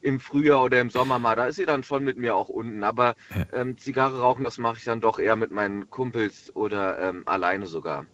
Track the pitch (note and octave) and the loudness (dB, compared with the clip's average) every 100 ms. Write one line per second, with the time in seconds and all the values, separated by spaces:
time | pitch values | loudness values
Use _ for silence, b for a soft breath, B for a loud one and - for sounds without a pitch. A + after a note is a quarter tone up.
0 | C#3+ C3+ - C#3+ D3+ C#3+ B2+ B2+ B2 B2 | 0 -2 -2 2 6 6 6 4 2 0
1 | C3+ B2+ A#2+ A2 B2 D3+ F3 C#3+ B2+ C#3+ | 0 2 2 2 0 -2 0 0 0 -2
2 | C3+ B2+ A#2+ G2 G#2 - A2+ G#2+ G#2 A2+ | -2 -2 0 0 -2 -6 -8 -4 -4 2
3 | B2 A#2+ B G2 E2 - B2+ B2+ - C3+ | 2 0 B -6 -4 -4 -6 -6 -6 0
4 | C3+ C3 B2 B2+ C3 - A#2 A2+ A#2+ A#2 | 0 2 2 2 -2 -2 -4 -4 -4 0
5 | A2 - F#2 A2 A2+ G2+ G2+ G2+ G2 - | 0 2 2 2 0 -2 -4 -4 -10 -6
6 | B2+ A#2 G#2+ - - - G#2+ G#2 F#2+ - | -4 -2 -2 -4 -14 -4 -2 0 -2 -2
7 | F#2 F2+ - F#2+ F2+ F#2+ G2 D#2+ D#2+ D2+ | -4 -4 -2 0 0 0 -4 -8 -6 -6
8 | D2 | -8